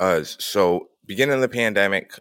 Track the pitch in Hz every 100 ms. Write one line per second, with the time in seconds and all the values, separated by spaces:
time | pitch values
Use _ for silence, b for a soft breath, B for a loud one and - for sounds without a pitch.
0 | 92 82 73 - - 101 90 87 - _
1 | - 101 139 135 127 120 113 101 98 98
2 | - -